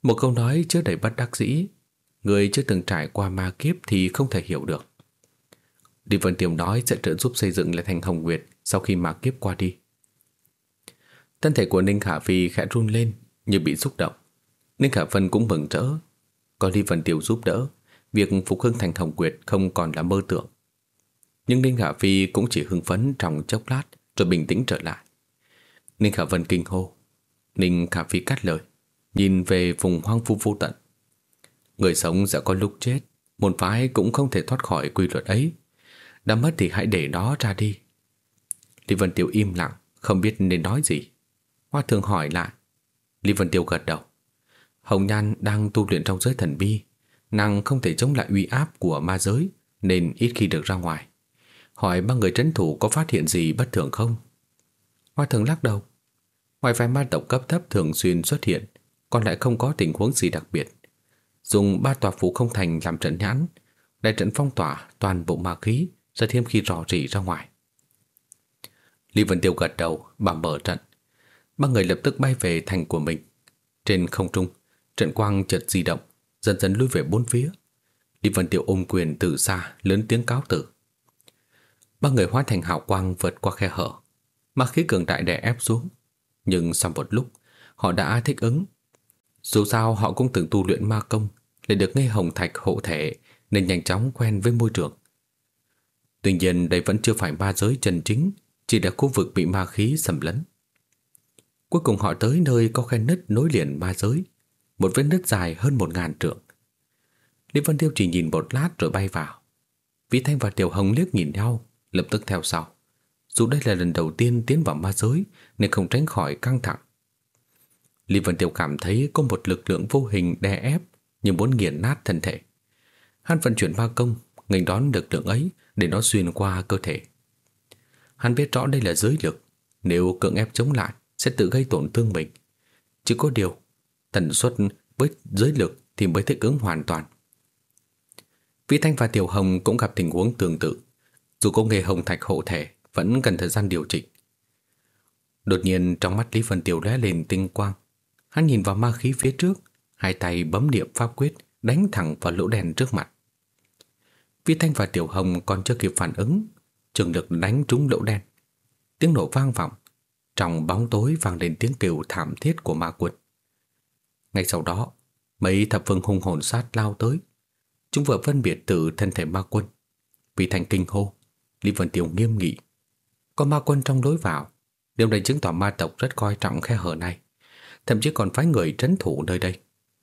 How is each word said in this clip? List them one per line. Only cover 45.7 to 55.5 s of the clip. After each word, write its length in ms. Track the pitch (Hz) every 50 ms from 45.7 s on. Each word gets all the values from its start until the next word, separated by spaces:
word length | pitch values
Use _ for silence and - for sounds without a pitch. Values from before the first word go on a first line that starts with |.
tu 160 | - 110 104 -
luyện 140 | 98 78 -
trong 160 | - 95 90
giới 140 | - 123 131
thần 240 | - 104 80 71 71
bi, 240 | 92 104 107 104 - _ _ _ _ _ _ _ _ _
nàng 320 | 107 104 104 107 104 101 101
không 160 | - 139 131
thể 140 | - 87 80
chống 200 | - 117 135 143
lại 120 | 123 - -
uy 140 | 101 98 92
áp 340 | - 117 131 151 160 _ _
của 220 | - 87 78 71
ma 180 | 76 90 95 92
giới 300 | - 98 104 131 175 190 - _ _ _ _ _
nên 300 | - 95 92 90 85 82 -
ít 160 | - 117 120 -
khi 120 | - 110
được 180 | 87 - 80 76
ra 100 | - 98
ngoài. 320 | 92 87 85 80 76 - _ _ _ _ _ _ _ _ _ _ - - _ _
Hỏi 280 | - - 98 90 92
ba 120 | 90 110 127
người 160 | 123 107 92 -
trấn 180 | - 127 160
thủ 240 | 160 - 90 78 76
có 120 | - - 107
phát 220 | - 156 160 -
hiện 160 | - 85 78
gì 260 | 80 - 90 85 80
bất 200 | 76 120 123 -
thường 180 | - - 76 67
không? 260 | - - 110 117 117 113 - _ _ _ _ _ _ _ _ _ _ _ _ _ _ _ _ _ _
Hoa 120 | - 143
Thường 180 | - - 110 104
lắc 180 | 131